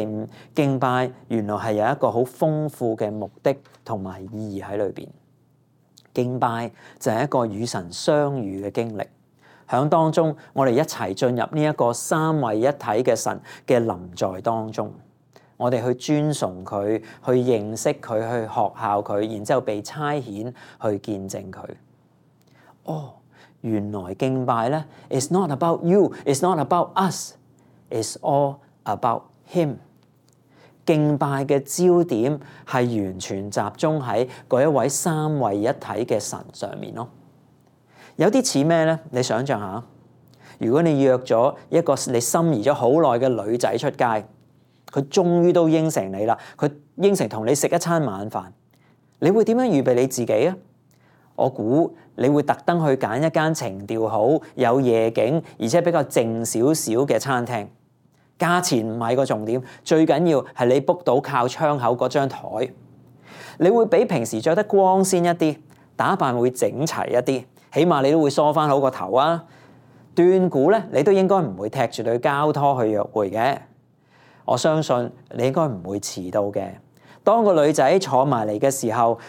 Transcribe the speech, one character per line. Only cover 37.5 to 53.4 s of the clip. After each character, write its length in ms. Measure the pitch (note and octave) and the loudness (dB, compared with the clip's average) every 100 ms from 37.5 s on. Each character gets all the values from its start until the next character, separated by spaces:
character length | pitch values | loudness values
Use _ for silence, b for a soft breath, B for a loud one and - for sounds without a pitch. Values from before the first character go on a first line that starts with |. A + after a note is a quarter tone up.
| _ _ _ _ B B B | _ _ _ _ B B B
有 140 | E3+ | 2
啲 140 | C4 | 4
似 200 | - C3+ | 2 2
咩 200 | D3+ E3 | 4 4
呢？ 140 | D#3+ D#3+ - | 2 0 -2
你 120 | B2 | -2
想 220 | A#2+ A2+ | 0 -2
象 140 | C#3 A2 | -2 -4
下， 240 | G2 G#2 - - _ _ _ B B B | -4 -10 -12 -20 _ _ _ B B B
如 140 | A2+ | 0
果 100 | C#3 | 2
你 200 | E3+ C#3+ | 4 4
約 160 | C3+ B2+ | 4 4
咗 360 | - A2+ C3+ - B | 2 4 2 0 B
一 100 | D#3+ | 0
個 120 | D#3 C3+ - | 2 0 0
你 120 | A#2+ | -2
心 200 | A#2+ E3+ | 0 2
儀 220 | E3+ A#2+ | 2 2
咗 100 | A#2 | 2
好 140 | C#3+ A#2+ | 2 4
耐 280 | D#3 D3 A#2+ | 4 4 2
嘅 100 | C3 | 2
女 280 | A2+ G#2 A#2+ | 0 -2 -2
仔 200 | G#2 G#2+ | 0 0
出 140 | D3 | -2
街， 340 | A2 B2 G#2+ G#2 - _ _ _ _ - | 0 0 0 -4 -18 _ _ _ _ -8
佢 100 | C#3+ C#3 | -6 0
終 320 | G3 F3 F3 | 2 4 4
於 100 | F3 | 4
都 160 | F3 D#3+ | 4 4
應 220 | D#3+ D#3+ | 2 0
承 220 | D3+ F#2+ | -2 -4
你 140 | G2 A2 | -2 -2
啦， 100 | A2+ B B | -2 B B
佢 120 | D3 D3 _ - | -4 -4 _ 0
應 180 | G3+ | 2
承 140 | F#3 A2+ | 2 -2
同 180 | G#2+ A2 | -2 0
你 80 | |
食 120 | C#3+ C#3+ | 0 2
一 120 | E3+ | 0
餐 260 | E3+ E3+ | 0 0
晚 260 | C3+ G2 G#2+ | 0 -4 -8
飯， 140 | G#2+ F#2 - _ b b b b b | -8 -10 -16 _ b b b b b
你 100 | D3+ | 2
會 140 | G#3 | 4
點 120 | A3 A#3 | 4 2
樣 80 | |
預 180 | B3+ D3 | 2 2
備 120 | B2+ | 2
你 120 | B2 C3 | 2 2
自 180 | - | -2
己 220 | A2+ G#2+ D#3 | 0 2 0
啊？ 100 | F#3+ - _ _ b b b b | -2 -14 _ _ b b b b
我 140 | b C3 | b -2
估 460 | B2+ G#2+ D3 - B B - | -2 0 2 0 B B -2
你 120 | C#3+ | 2
會 140 | D3 | 2
特 120 | D3 - - | 0 -2 0
登 180 | E3+ D3+ | 0 2
去 80 | |
揀 320 | C3+ G#2 A#2+ D#3+ | 0 0 0 0
一 40 | |
間 240 | D#3+ | 2